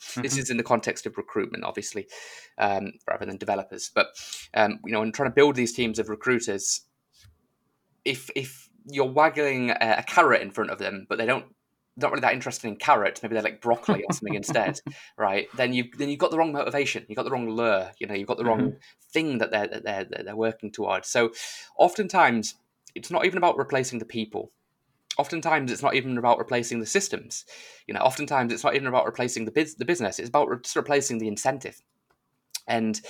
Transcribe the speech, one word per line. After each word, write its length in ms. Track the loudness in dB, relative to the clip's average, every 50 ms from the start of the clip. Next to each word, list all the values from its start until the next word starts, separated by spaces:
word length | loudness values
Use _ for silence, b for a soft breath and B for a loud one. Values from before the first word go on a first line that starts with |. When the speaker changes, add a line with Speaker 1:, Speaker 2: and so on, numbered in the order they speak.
| B B B
Speaker 1:
This 0 |
Speaker 2:
Mm-hmm. 240 | -6 -4 -2 -2 -4
Speaker 1:
is 100 | -2 -2
in 60 | -2
the 80 | -2 2
context 420 | 2 2 2 2 -2 -6 -4 -8
of 120 | -8 -8
recruitment, 480 | -8 -10 -4 -4 -4 -2 -2 -6 -6 -6
obviously, 420 | -6 -6 -6 -10 -8 -8 -8 -10 B B B B B B B B B B
um, 360 | 0 0 2 2 0 -2 -6 -10 -10 -4
rather 200 | -4 -4 -4 -4
than 100 | -8 -8
developers. 560 | -6 -2 -2 -2 -2 -2 -8 -10 -12 -12 -2 0
But, 140 | 0 0 0 B B B B B B B B 2
um, 260 | 4 4 4 2 -4 -6
you 80 | -4 -2
know, 80 | 0
in 100 | 0 -2
trying 180 | 0 0 0 2
to 60 | 6
build 220 | 6 6 6 6
these 160 | 2 0 0 0
teams 260 | 0 -2 0 0 -2
of 80 | -2
recruiters, 800 | -4 -4 -2 0 2 2 2 0 -2 -4 -4 -2 -4 -4 -4 _ _ _ _ _ _ b b b -20 _ _ _ _ _ _ _ _ _ _ _ _ _ _ -4
if, 240 | -4 -4 -4 -8 -8 -8
if 360 | -8 -8 -8 -14 -20 -20 _ _ _ _ -8
you're 140 | -2 0 0
waggling 680 | 2 4 6 4 6 4 2 2 2 2 2 0 2
a, 240 | 2 2 4 4 2
a 60 | 2 0
carrot 380 | 2 6 6 8 8 6 4
in 100 | 4 -2
front 200 | -4 -4 -2 -2
of 80 | -2 -4
them, 260 | -4 -6 -6 -8 -6 -4
but 80 | -2
they 80 | 0 2
don't, 220 | 0 0 0 -2 -10 _ _ _ _ _ _ _ _ _
not 140 | -2 -2 0
really 100 | 0 2
that 120 | 2 2 2
interested 360 | 2 -4 -8 -8 -8 -8 -10
in 80 | -8
carrots, 440 | -2 4 4 4 6 4 0 -2 -2
maybe 140 | -6 -2 -2
they 60 | 0
like 180 | 0 0 -4 -2
broccoli 440 | 2 2 2 2 2 0 0 0 0
or 100 | -4 -4
something 220 | -4 -2 -4 -4
instead, 440 | -4 -4 0 2 2 2 2 -2 -6 -12 -14 -16
Speaker 2:
<laughs> 200 | -16 -20 -20 _
Speaker 1:
right? 320 | -2 0 0 2 0 -2 -4 -2
Then 160 | -2 0 0 0
you've, 140 | -2 -2 -4 -6
then 100 | -6 -4
you've 120 | -4 0 0
got 120 | 0 2
the 60 | 4
wrong 160 | 2 2 2 0
motivation, 520 | -2 -4 -2 0 -2 -2 -2 -4 -6 -8 -8
you've 80 | -6
got 60 | -6 -4
the 80 | -2
wrong 180 | -2 -2 -2 -2
lure, 420 | -2 0 2 2 2 2 0 -4 -8 -10
you 80 | -8
know, 60 | -6 -6
you've 160 | -6 -4 -4
got 80 | -4
the 80 | 0 2
wrong 160 | 2 2 2
Speaker 2:
Mm-hmm. 160 | 2 0 -2 B B B B B _ _
Speaker 1:
thing 260 | -2 0 0 0 0 0
that 120 | 0 0
they're, 160 | 0 -2 -2
that 160 | -2 -6 -8 -6
they're, 220 | -6 -4 -4 -6
that 180 | -8 -8 -10 -10
they're 120 | -8 -4
working 340 | -2 -2 -2 -2 -4 -12 -12
towards. 380 | -6 -4 -2 -2 -2 -2 -4 -2
So 240 | 2 2 2 2 B B B B B B B B B
oftentimes, 800 | 4 4 4 4 0 -4 2 4 6 6 6 6 2 -2 -4 -10 _ _ _ _ _ _ -16 -16
it's 160 | -14 -10 -4
not 140 | -2 0 0
even 120 | 0 2
about 200 | 4 2 4 4
replacing 420 | 2 -2 0 0 0 0 -2 -6 -8
the 60 | -8
people. 460 | -6 -6 -6 -6 -4 -6 -8 -8 -10 _ _ _ _ _ _ _ _ _ _ _ -4 -2 -2
Oftentimes, 520 | -2 -2 -4 -4 2 2 2 2 2 -2
it's 120 | -4 0 0
not 100 | 2 2
even 240 | 2 0 0 -4
about 220 | 2 4 4 4 4
replacing 400 | 2 0 0 0 0 -2 -4 -4
the 60 | -4
systems. 580 | 0 0 0 0 0 -6 -8 -8 -10 -12 -12 -12 B B B B B B B B
You 80 | -8 -2
know, 60 | 2
oftentimes, 520 | 2 2 2 0 -4 0 2 2 2 0
it's 120 | -2 0 0
not 100 | 2 2
even 140 | 2 0
about 180 | 2 2 2 2
replacing 400 | 2 -2 -2 -4 -2 -2 -4 -6
the 60 | -2
bus-, 240 | 0 0 0 0 -4
the 100 | -6 -2
business. 320 | -2 0 0 0 -4 -4
It's 120 | -6 -8 0
about 200 | 2 2 2 2
re-, 80 | -2 -6 -6
just 120 | -4 -4
replacing 440 | -2 0 2 2 2 2 0 -4 -4
the 80 | -4
incentive. 540 | -4 -4 -2 -2 -2 -2 -2 -8 -12 -14 -14 _ _ _ _ _ _ _ _ _ _ _ _ _ _ -16 -14 -6
And 320 | -2 -2 0 0 0 -2 -4 B